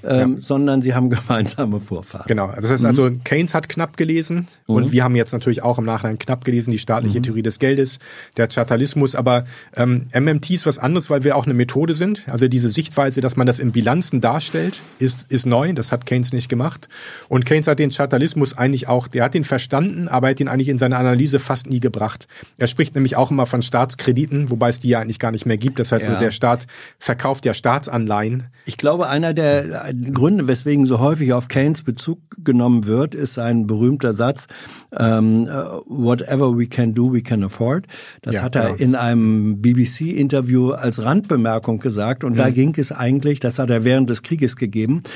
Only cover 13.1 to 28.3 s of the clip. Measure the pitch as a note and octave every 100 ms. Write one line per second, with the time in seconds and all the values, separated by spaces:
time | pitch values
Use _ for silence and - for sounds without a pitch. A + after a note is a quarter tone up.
13.1 | C3 C3 B2+ B2+ B2 B2 A#2+ A2+ D#3 -
14.1 | C3 A#2 D3+ - D#3+ F3 - - - B2+
15.1 | B2 - C3 B2+ A#2+ E3 D#3 A#2 B2 -
16.1 | B2+ B2 A#2+ - A#2+ D#3 - - - -
17.1 | - - B2+ A#2+ D#3 D#3 D3 C#3+ C3 C#3
18.1 | B2+ D#3 D#3 C3 - B2+ C3 B2 B2 A#2+
19.1 | B2+ B2 E3+ - B2+ - C#3 F#3+ E3+ E3+
20.1 | B2+ C3 C3+ C3+ C3 C3 B2+ B2+ B2+ B2+
21.1 | B2 D3 C3+ - C3 C3 B2 B2 G#2 G#2+
22.1 | - - - - - A#2+ B2 D3+ C#3+ C3
23.1 | B2+ C3 C#3 B2 B2+ - A#2+ B2+ - -
24.1 | B2 D3 C#3+ C3+ A2+ A#2+ B2 B2 A#2 A2
25.1 | A2+ A2+ A2 A#2 A2 B2 C3 A2+ A2+ G#2+
26.1 | G2 A2+ - A#2+ A#2+ - - - - -
27.1 | B2 C#3 C3+ B2 G#2 B2+ C#3 D3 A#2 G#2+
28.1 | G#2 A2